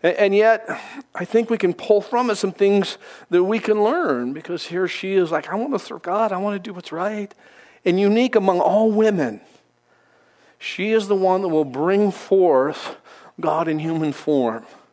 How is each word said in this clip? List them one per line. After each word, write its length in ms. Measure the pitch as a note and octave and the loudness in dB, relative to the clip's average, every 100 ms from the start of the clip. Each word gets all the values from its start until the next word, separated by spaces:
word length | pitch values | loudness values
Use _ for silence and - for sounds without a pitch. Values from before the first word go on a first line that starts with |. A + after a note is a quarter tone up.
a-, 180 | E3 - | 0 2
and 140 | G3+ | 2
yet 340 | G3 A3 A3 A3 - - C#4 - | 4 4 4 -2 -12 -12 -18 -16
I 100 | - | -12
think 240 | F3+ A3 A#3 | -2 0 0
we 80 | A3+ | 0
can 160 | F3+ | -2
pull 280 | F3 - G#3 | -2 2 2
from 280 | G3+ A#3+ B3 | 2 -2 0
it 60 | |
some 160 | G#3 G3 | -2 -4
things 480 | - G3 G3+ G3 - - - - | 0 2 4 0 -6 -18 -20 -2
that 140 | F3 | 2
we 160 | F#3 A3 | 2 0
can 240 | - G#3+ | 0 2
learn, 480 | G#3+ D#4+ D#4 B2+ A#2+ | 2 0 0 -2 -4
because 340 | D3 E3 F3 - | -8 -8 -10 -6
here 220 | F3 F3+ | -4 -4
she 260 | - F#3+ | -4 -2
is 160 | F#3+ E3+ | 0 2
like, 180 | D#3+ D#3 | -2 -4
"I 60 | |
want 180 | F#3+ C4+ | -6 -4
to 40 | A#3+ | -6
serve 240 | - - | -6 -12
God, 300 | - G3 A3 | -4 -2 -2
I 60 | F#3 | -2
want 180 | G3+ G3+ | -4 -6
to 20 | |
do 160 | F3+ | -8
what's 160 | F3+ - | -14 -12
right." 420 | D#3+ F#3+ G#3+ G3+ - _ _ - _ | -6 -6 -6 -10 -14 _ _ -20 _
And 160 | - F3+ | 0 2
unique 340 | G3+ A3 B3 | 4 4 2
among 240 | A3+ F#3+ F3 | 2 2 2
all 320 | E3+ G3 A3 | 2 2 2
women, 520 | G#3 A3 G3 C3 G2+ _ _ _ _ _ _ _ _ _ _ _ _ | 2 2 2 -2 -6 _ _ _ _ _ _ _ _ _ _ _ _
she 320 | - - G3+ | -14 -6 0
is 160 | A3 G3+ | 0 2
the 80 | |
one 280 | G3+ F#3+ F#3 | 0 2 2
that 60 | F#3+ | 0
will 140 | D#3 | 0
bring 460 | C#3+ B2+ E3 G3 G#3 | 0 -2 0 2 2
forth 840 | - - G3 F3+ C3+ C#3 - - - _ - - - | -2 0 4 6 4 2 -4 -12 -16 _ -20 -20 -6
God 300 | E3 D#3 D#3+ | -2 0 0
in 120 | D#3 | -2
human 340 | D#3+ E3 D#3 | -2 -2 -4
form. 500 | C#3 - D3 A#2+ A2+ - - _ | -4 0 0 0 -4 -12 -20 _